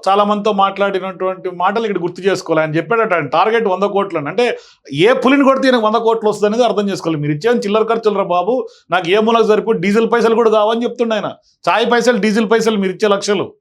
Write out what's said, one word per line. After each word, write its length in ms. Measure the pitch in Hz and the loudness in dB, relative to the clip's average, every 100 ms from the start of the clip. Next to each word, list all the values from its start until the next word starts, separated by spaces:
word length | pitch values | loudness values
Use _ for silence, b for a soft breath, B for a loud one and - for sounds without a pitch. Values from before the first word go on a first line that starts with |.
| - | 0
చాలా 160 | 196 208 | 2 2
మందితో 240 | 208 202 202 | 0 -2 0
మాట్లాడినటువంటి 880 | 196 196 202 190 185 180 185 185 180 175 | 0 0 -2 -2 -6 -6 -6 -6 -10 -4
మాటలు 240 | 180 208 226 | -2 -2 -4
ఇక్కడ 120 | 190 | -4
గుర్తు 180 | 170 175 190 | -6 -4 -2
చేసుకోవాలి. 340 | 180 - 156 | -2 -2 -2
ఆయన 120 | 156 151 | 0 -2
చెప్పాడట 360 | 160 226 220 180 | -2 -2 0 0
ఆయన 100 | 143 | 0
టార్గెట్ 340 | 156 196 233 208 | 0 2 0 0
వంద 140 | 180 196 180 | -2 0 -2
కోట్లు 220 | - 165 | -2 -4
అని. 100 | 143 | -6
అంటే 140 | 190 240 - B B - 135 190 | -2 -2 -2 B B -12 2 2
ఏ 40 | 262 | 4
పులిని 200 | 240 277 262 | 4 4 4
కొడితే 200 | 269 269 | 4 2
ఈయనకు 180 | 254 214 | 2 2
వంద 120 | 226 220 | 0 0
కోట్లు 220 | 226 214 | 0 0
వస్తుంది 200 | 202 208 | 0 0
అనేది 140 | 226 240 | 2 0
అర్థం 180 | 202 202 | 0 -2
చేసుకోవాలి. 280 | 185 175 156 | -4 -4 -4
మీరు 100 | 147 151 | -2 -2
ఇచ్చేది 260 | 220 240 202 | 0 0 0
చిల్లర 180 | 214 220 | 0 0
ఖర్చులరా 340 | 226 214 202 185 175 | 0 0 0 0 0
బాబు, 180 | 180 254 - B B | 0 -2 -4 B B
నాకు 160 | 170 170 208 | -2 2 2
ఏ 40 | 220 | 2
మూలకు 220 | 226 208 | 2 4
సరిపోయి 280 | 214 190 208 180 | 2 2 -2 0
డీజిల్ 220 | 208 226 | 0 2
పైసలు 220 | 233 226 226 | 2 2 2
కూడా 100 | 233 214 | 2 2
కావని 260 | 214 233 240 | 0 0 -4
చెప్తుండే 300 | 240 233 214 | -4 -2 -2
ఆయన. 120 | 160 - _ _ 180 | -4 -10 _ _ -2
చాయ్ 180 | 190 226 | 0 2
పైసలు, 260 | 240 226 233 208 | 2 2 2 2
డీజిల్ 240 | 208 214 | 0 2
పైసలు, 240 | 226 226 214 | 2 2 0
మీరు 100 | 190 165 | -2 -2
ఇచ్చే 140 | 214 196 | 0 0
లక్షలు. 300 | 202 208 127 - | 0 -2 -4 -10